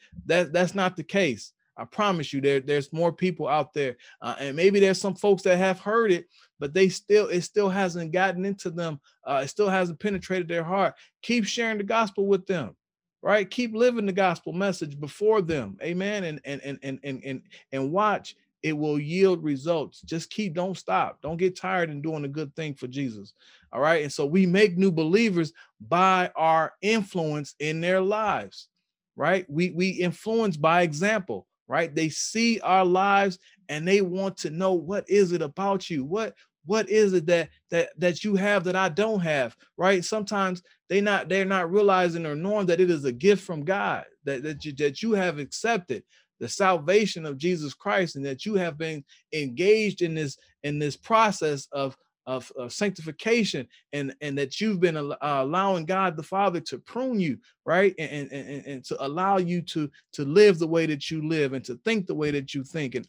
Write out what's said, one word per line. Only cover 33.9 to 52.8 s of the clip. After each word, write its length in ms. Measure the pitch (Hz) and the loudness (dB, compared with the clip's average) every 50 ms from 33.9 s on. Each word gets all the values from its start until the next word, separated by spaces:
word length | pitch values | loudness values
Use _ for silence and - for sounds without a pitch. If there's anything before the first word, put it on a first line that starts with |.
| 196 208 | 2 2
want 380 | 196 175 175 190 196 190 185 | 2 0 -2 -4 -4 -4 -6
to 120 | - - 156 | -6 -8 -6
know, 220 | 151 170 190 190 185 | -4 -2 0 2 0
"What 360 | 170 147 165 208 190 - - | 0 -2 -2 -4 -4 -2 2
is 240 | 185 208 196 170 175 | 4 4 4 4 2
it 80 | 165 | -2
about 480 | 160 143 - 185 196 202 196 185 - - | -2 -4 -4 -4 -2 0 -2 -2 -2 -4
you? 160 | 170 139 131 | -6 -4 -4
What, 280 | 147 185 220 226 - - _ _ _ _ _ - | -4 -4 -4 -4 -6 -8 _ _ _ _ _ -4
what 240 | 151 214 220 208 190 | 0 0 0 2 2
is 220 | 208 214 214 196 | 4 4 6 6
it 140 | 185 175 156 | 4 2 2
that, 240 | 170 175 170 160 - _ _ _ - | 4 2 2 2 -2 _ _ _ -2
that, 180 | 175 170 165 - - 147 | 0 0 0 0 -2 0
that 240 | 180 180 160 - - | 0 0 0 0 -2
you 140 | 214 196 | 0 0
have 260 | 185 196 208 202 196 170 | 2 2 2 2 2 2
that 140 | 180 185 | 0 0
I 100 | 190 190 | 0 0
don't 320 | 180 147 196 214 220 220 196 | 0 2 0 0 0 0 0
have?" 340 | 170 160 151 139 123 113 - _ _ _ _ | 0 0 0 0 0 -2 -4 _ _ _ _
Right? 280 | - 170 190 196 180 170 | 0 2 4 4 2 0
Sometimes 600 | - 147 - 202 202 214 196 190 185 180 180 - _ _ _ _ | -2 -4 -4 -4 -2 -2 -2 0 -2 -2 -6 -10 _ _ _ _
they 140 | - 175 202 | 0 0 2
not, 260 | 202 208 196 165 107 | 2 2 2 0 0
they're 160 | 160 185 196 190 | 0 0 0 0
not 260 | 190 196 185 175 165 | 2 0 0 0 2
realizing 560 | 185 208 202 202 190 185 180 175 165 170 165 | 2 4 4 6 6 4 4 2 0 -2 -6
or 100 | 151 147 | -6 -6
knowing 320 | 151 170 196 214 208 196 | -4 -4 -2 -2 0 0
that 120 | 180 165 170 | 2 4 4
it 100 | 185 180 | 4 4
is 140 | 170 147 139 | 2 0 0
a 80 | 135 | -4
gift 320 | 120 120 151 202 208 190 - | -2 2 4 4 4 4 2
from 220 | - 170 151 143 | -6 -8 -6 -4
God, 400 | 175 190 202 202 185 143 95 - - _ _ - | -4 -2 -2 -2 -2 -4 -4 -8 -12 _ _ -6
that, 200 | 139 139 123 139 | -6 -6 -6 -6
that 200 | 156 151 135 - | -8 -10 -10 -10
you, 80 | 151 139 | -10 -4
that 260 | 135 147 147 131 - 214 | -2 -2 -2 -2 -2 -2
you 80 | 233 | 0
have 280 | 214 196 185 175 151 147 | 2 2 2 0 -2 -4
accepted 640 | 139 - - - - 226 233 202 - - 123 95 - _ _ _ _ _ _ - | -8 -10 -8 -4 -2 0 0 -2 -2 -4 -8 -8 -8 _ _ _ _ _ _ -10
the 80 | 120 | -10
salvation 800 | 113 - - 196 190 180 165 143 160 196 214 220 190 - 170 160 | -8 -2 0 2 2 2 2 2 2 4 4 4 2 -2 -6 -8
of 120 | 151 143 | -10 -8
Jesus 360 | 135 156 180 180 160 151 139 - | -4 -2 -2 -2 -2 -4 -8 -10
Christ, 420 | _ - 196 208 202 180 156 - | _ -4 -2 0 0 0 -2 -4
and 100 | 139 139 | -6 -6
that 200 | 139 135 127 - | -6 -6 -6 -6
you 100 | 208 214 | -2 -2
have 220 | 190 175 170 147 | -2 -2 -2 -4
been 260 | 151 165 160 156 147 - _ _ _ _ - - | -6 -8 -8 -8 -10 -12 _ _ _ _ -8 -6
engaged 680 | 156 143 131 117 135 180 202 214 220 214 202 190 - 175 | -4 -4 -4 -2 2 4 6 6 6 4 0 0 -2 -2
in 100 | 165 160 | -2 -2
this, 240 | 160 151 135 - _ _ _ _ _ - | -2 -4 -4 -6 _ _ _ _ _ -6
in 160 | 147 147 147 | -4 -4 -2
this 160 | 151 147 - | -2 -4 -4
process 720 | - - - 226 220 226 208 196 - 165 151 147 139 - - - | -6 -2 2 4 4 4 4 2 0 -2 -2 -2 -4 -6 -8 -6
of, 240 | 139 139 135 - _ _ _ _ _ - | -4 -4 -4 -6 _ _ _ _ _ -10
of, 240 | 127 131 131 117 - - | -8 -8 -8 -8 -10 -12
of 140 | 131 123 117 | -10 -10 -8
sanctification, 960 | - - | -4 -2